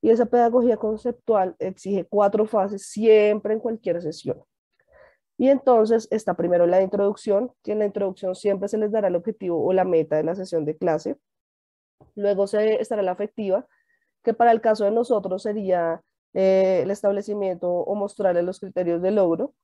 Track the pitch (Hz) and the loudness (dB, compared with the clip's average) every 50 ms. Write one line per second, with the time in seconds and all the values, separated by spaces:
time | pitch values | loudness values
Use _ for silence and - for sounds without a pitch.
0 | - 220 226 226 240 214 - 240 240 233 226 254 233 247 220 220 - 214 220 214 | 4 4 4 4 2 2 2 2 2 4 2 2 2 2 0 0 -2 -6 -6 -4
1 | - 247 240 _ _ - 226 202 185 185 175 _ - 190 190 _ - 190 202 190 | -6 -8 -8 _ _ 0 0 0 0 -2 -4 _ -8 -8 -8 _ -8 -4 -4 -4
2 | 175 _ - 208 208 202 202 214 214 214 - 214 190 196 208 196 - - - 208 | -4 _ 0 2 2 2 2 0 -2 0 0 -2 -2 -2 -4 -10 -12 -12 -8 0
3 | 220 226 220 214 208 208 214 214 - 214 220 220 214 240 226 220 _ - 165 170 | 4 6 6 6 6 4 2 0 -2 -4 -4 -2 -4 -6 -8 -6 _ -4 -4 -4
4 | 180 156 160 - - 139 - - _ _ _ _ _ _ _ _ _ _ _ - | -4 -8 -10 -8 -8 -8 -8 -8 _ _ _ _ _ _ _ _ _ _ _ -20
5 | - _ _ _ _ _ _ _ 247 262 277 269 - 262 247 226 220 220 226 220 | -20 _ _ _ _ _ _ _ 2 4 4 4 4 4 4 4 4 4 2 0
6 | 220 - 214 220 - - 175 - - 175 180 175 170 170 180 185 190 190 202 202 | 0 -2 -6 -4 -4 -4 -4 -2 0 0 2 2 4 4 4 2 2 0 0 0
7 | 202 202 208 - - 226 202 196 247 247 _ _ _ - 208 214 208 202 196 208 | 0 0 -2 -4 -2 0 0 0 0 -4 _ _ _ -6 -4 -2 -2 -4 -2 -4
8 | 196 190 190 - - 185 185 - - 202 196 190 196 196 - 214 214 208 208 220 | -4 -4 -6 -6 -8 -8 -8 -4 -2 -2 -2 -2 -4 -4 -4 -2 -2 -2 -2 0
9 | 202 190 175 170 175 226 220 _ 196 180 170 160 - 165 185 190 180 185 180 165 | 0 0 0 0 -2 -4 -8 _ -4 -4 -2 0 0 2 2 2 2 2 2 0
10 | 156 156 156 156 156 160 175 202 185 190 - 165 151 147 156 - 180 175 156 151 | 0 2 -2 -2 -2 -2 -4 -6 -8 -4 -4 -4 -4 -4 -6 -4 -2 -2 -2 -2
11 | - 196 285 _ _ _ _ _ _ _ _ _ _ _ _ _ _ _ _ _ | -4 -6 -10 _ _ _ _ _ _ _ _ _ _ _ _ _ _ _ _ _
12 | _ _ _ 214 202 202 202 190 202 196 214 208 214 220 214 - 220 - 233 208 | _ _ _ -4 -2 0 2 2 0 0 0 0 2 2 0 0 -2 -4 -2 -2
13 | 196 185 180 - 202 214 _ - 214 196 185 214 254 _ _ _ _ _ _ _ | -2 -2 -2 -4 -6 -8 _ -8 -2 -2 -2 -2 -2 _ _ _ _ _ _ _
14 | _ _ _ _ _ 240 226 233 233 240 226 226 226 226 214 208 214 202 214 233 | _ _ _ _ _ -4 0 4 4 4 4 4 2 0 0 2 0 0 0 0
15 | 247 247 254 208 196 185 - - - 226 208 220 202 185 180 175 170 165 165 165 | 0 0 0 -2 0 -4 -6 -6 -4 -6 -6 -4 -2 -2 0 0 0 -2 -4 -6
16 | _ _ _ _ _ _ _ 185 190 190 190 190 190 190 190 180 131 190 196 - | _ _ _ _ _ _ _ 0 2 4 4 4 4 2 2 0 0 -2 -4 -2
17 | - 202 202 202 208 - 208 208 202 190 180 180 - 175 175 175 - - 202 208 | -2 -2 -2 -2 -4 -6 -6 -4 -4 -4 -4 -4 -4 -2 -2 -2 -2 -4 -4 -4
18 | 202 196 - - 202 190 175 175 175 180 185 - - 190 - 180 180 170 170 170 | -4 -8 -6 -2 0 0 0 0 -2 -2 -6 -10 -14 -10 -6 -4 -2 -2 -2 -2
19 | 175 185 214 214 190 170 165 165 233 285 _ _ | -2 0 2 2 2 2 0 -2 -4 -8 _ _